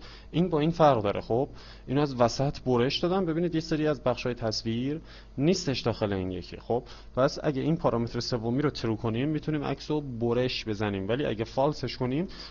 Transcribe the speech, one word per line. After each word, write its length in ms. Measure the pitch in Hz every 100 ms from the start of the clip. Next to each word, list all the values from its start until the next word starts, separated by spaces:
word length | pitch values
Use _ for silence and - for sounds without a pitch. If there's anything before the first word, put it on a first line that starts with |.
| - - -
این 180 | 156 180
با 120 | 160
این 100 | 156
فرق 320 | 165 151 123
داره. 180 | 101 98
خب، 280 | - 113 143 - - - -
اینو 140 | 135
از 200 | 147 123
وسط 400 | 120 - 139 -
برش 380 | 127 123 127 -
دادم، 280 | 175 185 175
ببینید 280 | 160 175
یه 60 | 160
سری 260 | 156 160 151
از 160 | 135
بخش‌های 320 | 127 120 127
تصویر 680 | 120 113 107 113 117 131 156 - - - -
نیستش 420 | 147 180 - 127
داخل 320 | 120 107 107
این 180 | 98 92
یکی. 260 | 90 87 -
خب، 260 | - 117 - - - -
پس 220 | 135 -
اگه 200 | 156 131
این 140 | 131 165
پارامتر 440 | 135 117 117 120
سومی 420 | - 123 113 127
رو 80 | 147
ترو 260 | - 113 107
کنیم، 320 | 117 113 143
می‌تونیم 360 | 151 160 151
عکس 260 | 135 135 -
رو 100 | 151
برش 640 | 143 117 117 117 127 -
بزنیم، 440 | 110 104 107 98 95
ولی 180 | 127 143
اگه 180 | 107
فالسش 520 | 113 - 143 147 123 -
کنیم، 320 | 127 135 190 - -